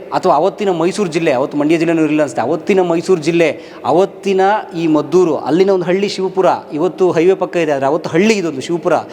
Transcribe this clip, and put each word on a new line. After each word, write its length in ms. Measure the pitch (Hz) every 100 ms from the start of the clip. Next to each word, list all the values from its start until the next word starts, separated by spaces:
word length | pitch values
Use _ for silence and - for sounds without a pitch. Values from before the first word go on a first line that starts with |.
| -
ಅಥವಾ 220 | 147 185 147
ಅವತ್ತಿನ 340 | 185 185 196
ಮೈಸೂರು 400 | 170 175 185 180
ಜಿಲ್ಲೆ, 220 | 160 165
ಅವತ್ತು 260 | 123 139 143
ಮಂಡ್ಯ 200 | 147 165
ಜಿಲ್ಲೆನೂ 240 | 165 165
ಇರಲಿಲ್ಲ 200 | 156 151
ಅನ್ಸುತ್ತೆ, 200 | 143 -
ಅವತ್ತಿನ 400 | 117 165 180 190
ಮೈಸೂರು 400 | 180 165 160 180
ಜಿಲ್ಲೆ, 520 | 147 170 156 - - - 113
ಅವತ್ತಿನ 560 | 160 196 - 196 190 190 214 - 175
ಈ 120 | 165
ಮದ್ದೂರು, 500 | 151 143 180 170 127
ಅಲ್ಲಿನ 320 | 127 160 190
ಒಂದು 160 | 185 170
ಹಳ್ಳಿ 240 | 190 202
ಶಿವಪುರ, 360 | 190 190 185 175 113 -
ಇವತ್ತು 380 | 147 180 170 180
ಹೈವೇ 240 | 165 175 185
ಪಕ್ಕ 200 | 180 175
ಇದೆ, 160 | 156
ಆದರೆ 140 | 139 135
ಅವತ್ತು 240 | 160 156
ಹಳ್ಳಿ 240 | 165 214
ಇದೊಂದು 280 | 208 165 131
ಶಿವಪುರ, 320 | - 170 170 139 -